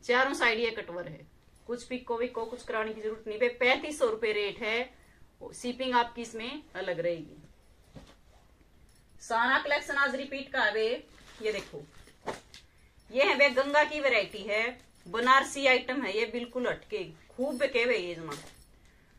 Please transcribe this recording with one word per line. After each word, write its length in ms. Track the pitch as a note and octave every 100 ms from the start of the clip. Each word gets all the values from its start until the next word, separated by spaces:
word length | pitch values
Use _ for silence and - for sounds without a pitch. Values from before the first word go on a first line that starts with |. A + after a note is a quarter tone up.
चारों 300 | - A#3+ C#4
side 260 | - A#3+ A3
ये 100 | A#3
कटवर 360 | A3 F3 F3 E3
है, 180 | D#3+ - - _ - -
कुछ 160 | A#3+
पिको 340 | - B3+ - A#3
विको 280 | B3 A#3 A3+
कुछ 180 | B3
कराने 300 | - A3+ A3
की 80 | A3
जरूरत 260 | G#3+ A3 G#3+
नहीं 120 | G#3+
बे। 80 | A#3+ A#3+
पैंतीस 440 | B3 C#4 D4 D4+
सौ 100 | B3+
रुपए 240 | A3 A3
rate 260 | G#3 G3+ F3+
है, 300 | A3 A3+ B3+ - - - - - -
shipping 420 | - B3 B3 C4 B3
आपकी 260 | A#3 -
इसमें 400 | A#3 A3+ A#3 D4+ - F#3
अलग 240 | F#3+ E3+
रहेगी। 380 | E3+ E3+ D3+ - - - - _ _ - - - _ - _ _ _ - - _ _ -
सारा 360 | - A3+ A#3+ C#4+
collection 360 | D4+ D4 D4+ C#4
आज 200 | C#4 B3+
repeat 360 | C#4 C4+ C4+
का 120 | C4
है 100 | G#3+
बे। 140 | G#3 A3 C#4 - - - -
ये 120 | G#3+
देखो 300 | G3+ - - D3+ - - - - - - - - _ - - -
ये 120 | A3+
है 120 | D4 C4+
बे 120 | C#4+
गंगा 320 | B3+ C#4 D4 D4+
की 140 | D4+
variety 440 | C#4 A#3 F#3+ G#3
है, 340 | G3+ G#3 A#3 B3 - _ F3+
बनारसी 600 | A3 B3 C4 C#4 C#4 C4+
item 340 | B3+ - C4+
है 140 | G#3+ G3+
ये, 80 | A3+
बिल्कुल 400 | A#3+ A#3+ B3+ A#3+
हटके, 360 | E3 - G#3 E3 - -
खूब 280 | - C4+ B3
बिके 280 | C#4 A#3+ A#3+
बे 120 | A3
ये 180 | F3 E3+
जमा। 180 | D#3+ C#3+ - - - - - - -